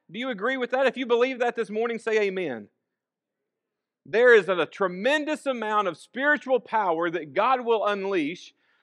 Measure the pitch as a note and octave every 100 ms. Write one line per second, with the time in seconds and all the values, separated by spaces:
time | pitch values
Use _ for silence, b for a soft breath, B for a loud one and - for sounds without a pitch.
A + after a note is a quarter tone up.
0 | _ F3+ C4 G#3+ A3 C4 A#3+ B3+ C4+ A#3+
1 | B3+ A#3 B3+ B3+ A#3+ A3+ G#3 G#3+ A#3 A#3
2 | - A3 G3+ F#3+ E3+ A#2 G2+ _ _ _
3 | _ _ _ _ _ _ _ _ _ _
4 | - F#3 B3 A3+ F3 F3+ D#3 - F#3+ F3+
5 | A3 D4+ D4 D#4 C#4 B3 G#3+ G#3+ G3 D#3
6 | - A#3 C#4+ D4 B3+ B3+ - A3 G3 D#3+
7 | E3+ E3+ D#3 C#3 A3+ B3+ A#3 A3+ G3+ G#3
8 | G3 G3 D3 F#3 - _ _ _